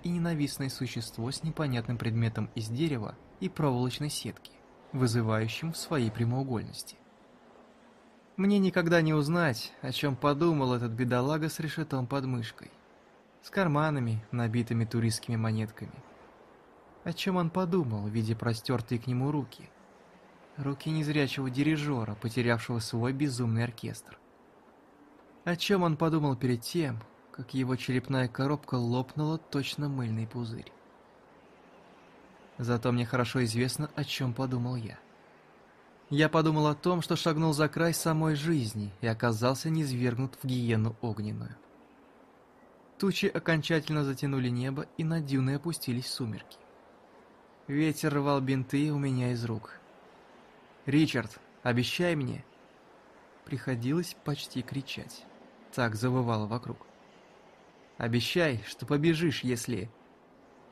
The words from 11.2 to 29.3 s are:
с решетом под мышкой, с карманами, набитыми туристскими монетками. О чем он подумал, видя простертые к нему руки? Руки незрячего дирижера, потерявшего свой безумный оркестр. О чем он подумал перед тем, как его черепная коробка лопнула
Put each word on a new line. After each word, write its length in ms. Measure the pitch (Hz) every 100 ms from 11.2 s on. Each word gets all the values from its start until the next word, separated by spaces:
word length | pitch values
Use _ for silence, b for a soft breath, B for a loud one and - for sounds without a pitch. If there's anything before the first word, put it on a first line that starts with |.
| 131 156 156
с 100 | -
решетом 480 | 156 165 151 135 123
под 200 | 139 131
мышкой, 440 | 123 113 - - - - - - - - -
с 80 | -
карманами, 760 | - 180 147 156 147 117 110 -
набитыми 540 | 120 117 117 113 117
туристскими 520 | 113 117 113 110 - 113
монетками. 680 | 110 110 107 - 104 - - - - - - - - - - -
О 80 | 175
чем 240 | 165 202 180
он 140 | 170
подумал, 560 | 185 185 185 131 107 104
видя 280 | 113 110 113
простертые 640 | 117 113 - 120 113 120
к 80 | 120
нему 240 | 123 135
руки? 400 | 147 120 - - - - - - - - - - -
Руки 340 | 135 139 156
незрячего 580 | 156 151 151 135 - 131
дирижера, 640 | 127 147 156 147 131 107
потерявшего 640 | 104 117 117 120 117 117 117
свой 320 | 113 117 120
безумный 520 | 135 147 120 117 113
оркестр. 540 | 117 - 113 113 - - - - - - - - - - - - - -
О 100 | - 170
чем 260 | - 202
он 140 | 170 151
подумал 380 | 165 156 147 127
перед 260 | 127 120
тем, 360 | - 175 147 113 - - -
как 240 | - 123
его 220 | 131 127 127
черепная 520 | - 127 - 135 123
коробка 460 | - 135 147 -
лопнула 640 | 127 120 123 131 151 151